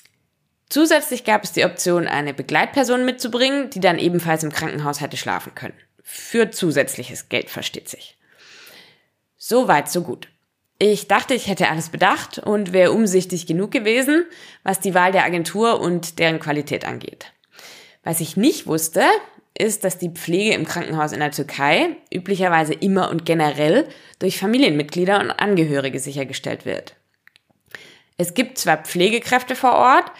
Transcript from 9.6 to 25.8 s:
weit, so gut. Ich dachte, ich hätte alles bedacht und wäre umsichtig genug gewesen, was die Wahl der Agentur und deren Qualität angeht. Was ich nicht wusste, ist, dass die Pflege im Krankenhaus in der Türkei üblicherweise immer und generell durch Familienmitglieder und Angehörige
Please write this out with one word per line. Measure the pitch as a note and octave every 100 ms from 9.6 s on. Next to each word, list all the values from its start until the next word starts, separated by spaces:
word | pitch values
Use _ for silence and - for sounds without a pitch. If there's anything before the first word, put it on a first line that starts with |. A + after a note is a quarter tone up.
| A3+
weit, | D#3 C#3+
so | F3
gut. | E3+ A#2+ - _ _ _ _ -
Ich | G3+ G#3 -
dachte, | G3+ -
ich | B3 -
hätte | F#3+ D3
alles | D#3+ D#3+
bedacht | E3 F#3 D4+ - -
und | - G#3 F#3+
wäre | F#3 F3+
umsichtig | F3+ A3 F#3 F3+ F3+ -
genug | E3 G3+
gewesen, | C4+ G#3+ A#3 C4+ D4+ E4+ - - -
was | - F#3+
die | G3
Wahl | F3+ F3+
der | F#3
Agentur | C#3 F3 E3 G3+ A3+ A3+
und | F3 F3+ E3 -
deren | E3 D#3+
Qualität | D#3 D3 D3 -
angeht. | - A#2+ - - - _ _ - - - - _
Was | - E3
ich | D#3+ -
nicht | B3+ - -
wusste, | D#3 D#3+ F#3+ C#4 G#4 - _ _ -
ist, | F3 G#3+
dass | F#3+ -
die | F3
Pflege | E3+ - F3+ G#3+
im | F3+ D#3
Krankenhaus | F3 - D#3 D3+
in | A#2+
der | D3
Türkei | D3 C3+ - C#3 E3+ E4+ - -
üblicherweise | F#3 F3+ G3 F#3 E3 D#3
immer | D3 G3 F#3+ F3
und | E3
generell | E3 E3 D3+ C#3 D3+ G#3+ D#4+ - - -
durch | F#3 F3+
Familienmitglieder | F#3+ B3 C4+ D3 D3 F3 F3 G3+
und | -
Angehörige | - G3+ G3 D#3 C#3